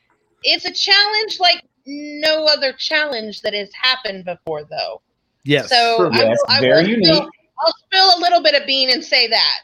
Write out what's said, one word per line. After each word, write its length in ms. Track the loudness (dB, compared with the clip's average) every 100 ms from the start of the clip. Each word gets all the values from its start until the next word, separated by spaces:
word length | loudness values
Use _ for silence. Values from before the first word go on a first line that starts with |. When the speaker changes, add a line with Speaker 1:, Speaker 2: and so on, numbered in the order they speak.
| _ _ _ _
Speaker 1:
it's 220 | -2 -2
a 80 | -4
challenge 680 | -4 0 2 2 0 -4 0
like 240 | 0 0 -6 _ -16
no 600 | -12 -12 -4 -2 0 0
other 260 | -2 -2
challenge 680 | -4 -4 -2 -2 -4 -8 -8
that 120 | -6
has 160 | -6 -8
happened 520 | -4 -2 -2 -4 -10
before, 400 | -10 -10 -8 -8
though. 360 | -8 -8 -8 -10 _ _ _ _
Speaker 2:
Yes. 260 | 0 0 2
Speaker 1:
So 400 | 2 2 2 2
I 40 | 2
Speaker 3:
Yes, 80 | 2
Speaker 1:
will, 80 | 2 2
I 120 | 2
Speaker 3:
very 220 | 4 4
Speaker 1:
will 60 | 4
Speaker 3:
unique. 160 | 2 4
Speaker 1:
spill, 220 | 2 0 -10 _ -4
I'll 120 | -2 -2
spill 340 | _ 2 4 4
a 20 |
little 220 | 2 2
bit 180 | 2 0
of 60 | 0
bean 240 | -2 0
and 140 | -2
say 240 | -2 -2 0
that. 300 | 0 0 -2